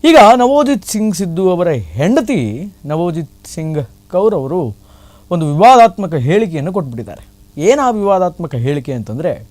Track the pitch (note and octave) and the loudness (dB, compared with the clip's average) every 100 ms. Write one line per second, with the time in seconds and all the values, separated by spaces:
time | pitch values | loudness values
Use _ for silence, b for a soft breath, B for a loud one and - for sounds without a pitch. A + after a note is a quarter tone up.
0 | D#4+ D#4+ G#3+ B3 B3 C#4+ C#4 B3 - G#3+ | 6 8 8 6 4 2 2 -2 -4 -4
1 | G#3+ F3+ F#3+ E3 F#3 F3 F3 C3+ E2+ F#2 | -4 -4 -4 0 0 0 0 -2 -6 -4
2 | E3 C#4 A#3+ A3+ A2 A2+ G3 _ C#3 D#3 | 0 0 0 -2 -2 -6 -12 _ -8 -4
3 | F3 E3 D3+ _ - - D#3 D#3 B2 _ | -4 -6 -10 _ -16 -10 -6 -6 -8 _
4 | _ F3+ G#3+ F#3+ C3+ F3+ B2+ G2+ b b | _ -2 0 -2 -4 -4 -6 -10 b b
5 | b b b F3 D#3 D3 A3+ B3+ A3+ - | b b b -4 -2 4 6 8 6 2
6 | F#3+ D#3 B2 G3 A3 D#3+ D3+ F#3+ C#3 A#2 | -6 -4 -2 -2 -2 -6 -6 -6 -8 -12
7 | G2 E2+ - _ - - E3+ C#4 B3+ A3 | -14 -18 -20 _ -20 -2 0 2 0 -2
8 | G3+ F#3+ F3+ E3+ E3 B2 B2 D3 C3 B2+ | 0 0 -2 -4 -8 -4 -4 -4 -6 -8
9 | G#2 A#2 E3+ - - | -8 -6 -6 -6 -12